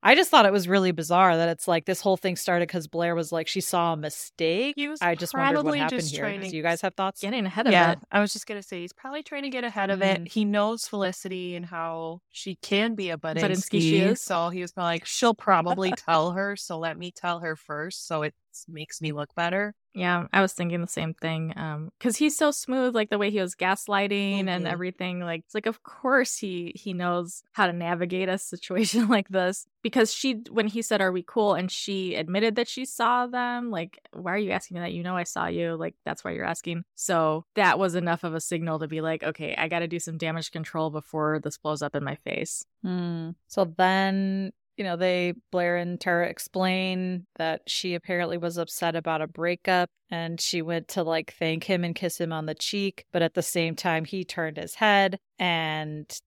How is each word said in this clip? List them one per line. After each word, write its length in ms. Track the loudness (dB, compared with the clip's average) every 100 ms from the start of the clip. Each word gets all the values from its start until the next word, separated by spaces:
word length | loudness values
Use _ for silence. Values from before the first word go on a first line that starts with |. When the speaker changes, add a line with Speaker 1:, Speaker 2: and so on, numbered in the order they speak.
Speaker 1:
I 120 | 10 8
just 160 | 10
thought 140 | 8 8
it 80 |
was 140 | 6 4
really 220 | 4 4
bizarre 440 | 2 2 6 8 8
that 120 | 4
it's 180 | 0 2
like 180 | 2 2
this 160 | 0
whole 160 | 2 2
thing 180 | 2 -2
started 320 | 0 2 2
'cause 180 | -2 -4
Blair 280 | -2 0 0
was 160 | 0
like, 140 | -2 -2
she 120 | -4
saw 320 | 0 2 2
a 40 | 2
mistake. 760 | -4 -8 -14 -2 0 2 0 -2
Speaker 2:
He 100 | -4
was 120 | 0
Speaker 1:
I 140 | 0 0
just 200 | -2 0
wondered 260 | 2 4
what 0 |
Speaker 2:
probably 160 | 2 2
Speaker 1:
happened 200 | 0 0
Speaker 2:
just 140 | -2
Speaker 1:
here. 80 | -4
Speaker 2:
trying 200 | -4 -6
to 80 | -6
Speaker 1:
Do 80 | -2
you 60 |
guys 180 | 0 0
have 140 | -2 -2
thoughts? 260 | -4 -4
Speaker 3:
Getting 240 | -4 -2 -2
ahead 220 | 0 6
of 60 |
Speaker 2:
Yeah, 180 | 8 8
Speaker 3:
it. 80 | 4 0
Speaker 2:
I 100 | 2
was 120 | 2
just 140 | -2 -8
gonna 160 | -10
say, 180 | -10 -10
he's 120 | -10
probably 300 | -12 -10 -10
trying 200 | -8 -8
to 60 | -6
get 140 | -4 -6
ahead 240 | -4 -2
of 100 | 2
it. 200 | 2 0
Speaker 1:
Mm. 60 | -2
Speaker 2:
He 180 | 0 2
knows 420 | 2 2 0 -6
Felicity 680 | -2 -4 -4 -8 -8 -6 -8
and 100 | -8
how 560 | -6 -6 -6 -8 -10 _
she 240 | -12 -10 -10
can 380 | -2 0 0 -2
be 140 | -4
a 60 | -4
Speaker 3:
Budinsky 640 | -4 0 0 0 0 2
she 180 | 4 6
Speaker 2:
Budinsky, 120 | 4
Speaker 3:
is. 100 | 2
Speaker 2:
so 280 | 0 -2 0
he 120 | -4
was 100 | -8
probably 220 | -4 -2 -2
like, 100 | -4
"She'll 300 | 2 2 2
probably 580 | 4 4 4 2 0
Speaker 3:
<laughs> 0 |
Speaker 2:
tell 380 | 0 2 4 4
her, 240 | 0 -4 -4
so 240 | -8 -6
let 180 | -6 -6
me 140 | -12
tell 280 | -6 -4 -4
her 160 | -4 -8
first, 520 | -8 -8 -8 -10 -6
so 160 | -2
it 120 | -2 -6 _ -20 -16
makes 340 | -14 -12 -6
me 100 | -6
look 220 | -4 -6 -2
better." 400 | 0 0 -2 -6 _ -4
Speaker 3:
Yeah, 320 | 0 0 2
I 100 | 2
was 120 | 2
thinking 280 | 0 -4 -2
the 60 | -4
same 280 | -4 -6 -4
thing, 360 | -6 -4 -6 -6
um, 320 | -8 -8 -10 _
'cause 160 | -2 2
he's 200 | 2 4
so 140 | 0
smooth, 420 | 0 -2 0 2
like, 160 | 0 0
the 80 | 0
way 140 | 0
he 80 | 0
was 140 | -2 -2
gaslighting 920 | 0 0 0 0 2 0 0 0 0
and 200 | -2 -2
Speaker 2:
Mm-hmm. 0 |
Speaker 3:
everything, 520 | -4 -6 -6 -6 -4
like, 220 | -6 -6 -6
it's 100 | -4
like, 100 | -4
of 160 | -6
course 560 | -12 -6 2 4 2 -2
he, 340 | -4 -6 -8 -10
he 180 | -8
knows 480 | -2 0 0 -2 -10 _
how 120 | 0 0
to 80 |
navigate 560 | 2 -2 -2 -2 -2 -2
a 80 | -2
situation 720 | -4 -12 -4 0 2 2 4
<laughs> 20 |
like 200 | 2 2
this, 360 | 0 0 -2 -10 _
because 320 | -2 4 2
she, 300 | 2 -2 -2 -2
when 160 | 0 0
he 160 | -2
said, 180 | 0 2
"Are 100 | 2
we 120 | 0
cool?" 320 | -2 2 4 4
and 160 | 0
she 420 | -4 -4 -2 -2 -4
admitted 400 | -2 2 2 2
that 100 | -2
she 180 | -4 -8
saw 400 | 0 2 2 0
them, 460 | -2 -2 -4 -4
like, 280 | -4 -6 -12 -18
"Why 200 | -8 -4
are 40 | -2
you 140 | 0
asking 240 | -2 -4 -8
me 60 |
that? 120 | -6
You 80 | -6
know 140 | -4 -4
I 60 |
saw 240 | -4 -4 -2
you, 280 | -2 -2 -2
like, 200 | -6 -8 -10
that's 180 | -8
why 80 | -6
you're 140 | -4 -4
asking." 380 | -4 -4 -8 -8 -10
So 500 | 0 2 2 0 -4 2
that 240 | 4 4
was 160 | 2 0
enough 280 | 0 -2
of 120 | -2 -6
a 60 |
signal 360 | -4 -4 -2 -4
to 80 | -4
be 140 | -4
like, 220 | -4 -2
"Okay, 320 | -4 -6 -6 -2
I 100 | -2
gotta 180 | -2 -2
do 120 | -6
some 180 | -6 -6
damage 320 | -4 -4 -6
control 400 | -8 -6 -2 -2
before 480 | -4 -6 -2 0 0
this 140 | -4 -6
blows 240 | -4 -4
up 140 | -2 -4
in 80 |
my 120 | -4 -8
face." 480 | -6 -6 -6 -8 -12 _
Speaker 1:
Hmm. 480 | -6 -4 -4 -6 -8 -12 _
So 180 | -2 -2
then, 880 | 4 4 4 2 2 0 -2 -4 -10 _ -8
you 60 | -4
know, 100 | 0
they, 380 | 2 2 0 -4 _
Blair 240 | 0 2 0
and 220 | -2 -4
Tara 280 | 0 2 2
explain 960 | -2 -8 0 2 2 0 -2 -2 -4 -8 -4
that 260 | -2 -2 -4
she 280 | -4 -2 -4
apparently 420 | -2 0 0 0
was 200 | -2 -2
upset 380 | -4 -2 0 0
about 260 | 0 -2
a 60 | -2
breakup 600 | -2 -2 0 2 2 2 _ _
and 280 | -6 -6 -4
she 220 | -2 -2
went 260 | -2 -4 -2
to, 140 | -2
like, 300 | 0 0 -2 -4
thank 260 | -2 -2 0
him 180 | 0
and 120 | 0 -2
kiss 240 | -4 -2
him 100 | -4
on 120 | -2 -4
the 100 | -4
cheek, 500 | -4 -2 -2 -4 -4
but 100 | 0
at 120 | 2
the 80 | 0
same 340 | 0 0 0 0
time 300 | 0 0 -2
he 180 | -6
turned 340 | -6 -4 -4 -4
his 180 | -10 0
head 440 | 4 6 4 0 _ _
and 800 | 0 0 0 -2 -4 -8 -10 -16